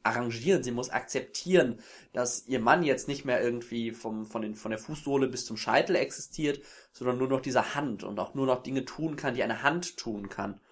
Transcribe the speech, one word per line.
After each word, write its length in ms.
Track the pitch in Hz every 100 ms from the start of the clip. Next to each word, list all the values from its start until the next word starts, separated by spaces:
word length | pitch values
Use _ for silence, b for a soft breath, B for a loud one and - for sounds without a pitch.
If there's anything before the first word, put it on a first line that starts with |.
arrangieren. 580 | 110 117 120 117 127 180
Sie 80 | 127
muss 220 | 120 127
akzeptieren, 880 | - - 135 - - 175 185 135 113 B B B
dass 320 | - 123 - -
ihr 140 | 127
Mann 240 | 113 156
jetzt 240 | 156 123 -
nicht 180 | 139 139
mehr 160 | 123
irgendwie 480 | 120 120 - 117 113
vom, 380 | 110 113 110 107
von 160 | 113
den, 100 | 107
von 160 | 107 110
der 80 | 110
Fußsohle 500 | - 151 - 139 131
bis 200 | 123 -
zum 100 | 107
Scheitel 380 | - 117 - -
existiert, 640 | - - - - 147 139 B B B
sondern 260 | - 123 123
nur 100 | 131
noch 140 | 135
diese 320 | 135 123 -
Hand 300 | 143 147 104
und 160 | 110 101
auch 160 | 90 135
nur 100 | 131
noch 160 | 127
Dinge 240 | - 135 135
tun 300 | - 160 147
kann, 180 | 147
die 80 | 120
eine 220 | - 110
Hand 340 | 143 170 175 -
tun 320 | - 104 101
kann. 320 | - 101 101 b